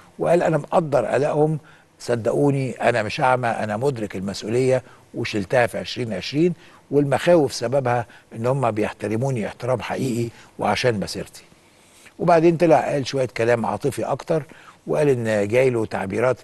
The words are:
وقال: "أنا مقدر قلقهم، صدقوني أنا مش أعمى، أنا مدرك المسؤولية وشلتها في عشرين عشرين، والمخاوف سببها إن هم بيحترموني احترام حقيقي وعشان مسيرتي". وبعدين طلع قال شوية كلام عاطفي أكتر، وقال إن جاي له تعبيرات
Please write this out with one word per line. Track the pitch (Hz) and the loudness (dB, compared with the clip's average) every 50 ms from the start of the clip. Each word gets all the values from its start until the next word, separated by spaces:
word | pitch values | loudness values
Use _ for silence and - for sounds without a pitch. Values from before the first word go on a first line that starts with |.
| - - - - | -20 -14 -8 -2
وقال: | 165 156 165 175 | 0 2 2 2
"أنا | - 175 160 147 | 2 2 0 0
مقدر | 156 - - 190 165 147 131 131 107 | -2 0 0 0 0 2 0 0 0
قلقهم، | 104 110 123 139 151 151 147 151 156 160 147 - - - - _ _ _ - | 0 0 0 0 0 0 0 0 0 -2 -4 -8 -14 -20 -20 _ _ _ -10
صدقوني | - - 120 120 104 - - 143 143 143 139 139 135 123 - - - 120 | -6 -4 -4 -2 -2 0 0 2 2 2 2 0 -2 -4 -4 0 0 2
أنا | 123 113 | 2 2
مش | 107 104 - - | 0 -2 -2 0
أعمى، | 139 127 127 127 123 117 | 2 2 2 2 0 -2
أنا | 110 - 110 107 104 | -2 -2 -4 -4 -4
مدرك | 110 127 147 135 113 107 98 - | -2 -2 -2 -2 -4 -6 -8 -6
المسؤولية | 98 92 101 92 - - 101 117 123 131 127 131 127 - - - - - _ - | -6 -6 -6 -8 -8 -6 -2 -2 0 2 2 2 0 -2 -6 -20 -20 -20 _ -10
وشلتها | 135 120 - - 107 95 - 143 127 120 | -8 -6 -4 -4 -4 -2 0 2 2 2
في | 110 - - | 2 -2 -6
عشرين | - - - 120 123 113 | -8 -8 -8 -8 -6 -6
عشرين، | 110 123 - - 135 147 170 180 165 - - - - - _ - | -6 -8 -6 -4 0 0 2 0 0 -4 -12 -20 -20 -20 _ -2
والمخاوف | 139 143 143 143 131 117 - 175 175 170 143 123 | 0 0 2 2 0 0 4 4 6 6 4 2
سببها | - - 117 117 131 143 131 123 120 120 117 - - - _ - - | -2 -4 -4 -2 -2 0 0 0 0 -2 -2 -6 -12 -20 _ -16 -8
إن | 110 113 | -4 -2
هم | 123 135 143 127 113 | -2 0 0 0 0
بيحترموني | 107 107 104 98 - - - 107 107 113 131 139 131 117 98 | 0 0 -2 -2 -4 -6 -6 -4 -2 -2 -2 -2 -2 -2 -4
احترام | 90 - - 120 120 131 107 | -6 -8 -6 -4 -2 -2 -2
حقيقي | 90 - - 180 - 131 110 117 120 117 - - - - _ - | -4 -6 -6 -4 -4 -2 -2 -2 -4 -6 -8 -14 -20 -16 _ -4
وعشان | 98 101 104 - - 123 113 101 | -2 -2 0 0 0 0 0 0
مسيرتي". | 90 82 - 95 82 - - - - - - _ _ _ _ _ _ _ _ - - - _ - | -4 -6 -8 -10 -10 -12 -16 -20 -20 -20 -20 _ _ _ _ _ _ _ _ -20 -20 -16 _ -2
وبعدين | - 170 170 165 160 175 170 | 2 4 6 6 6 4 4
طلع | 143 180 165 151 127 113 - | 4 4 6 6 4 4 2
قال | 151 147 127 | -2 -4 -4
شوية | - - 135 131 | -2 -2 -2 -2
كلام | 120 - - 113 117 120 117 110 | -2 -2 0 2 2 2 2 0
عاطفي | 110 107 104 - 143 - - | -2 -4 -2 -4 -4 -4 -2
أكتر، | 107 - 139 131 - - 165 156 139 - - - - - - _ - | -4 -4 -4 -4 -2 -2 -2 -2 -4 -6 -16 -20 -20 -20 -20 _ -6
وقال | - 156 151 156 143 | -2 0 2 4 2
إن | 135 120 117 110 107 104 101 101 | 2 2 0 0 0 0 0 2
جاي | 110 123 135 131 | 2 4 4 4
له | 123 113 110 | 2 0 -2
تعبيرات | 98 - 101 98 95 98 107 117 127 123 - | -4 -4 -6 -6 -4 -2 0 0 0 0 -2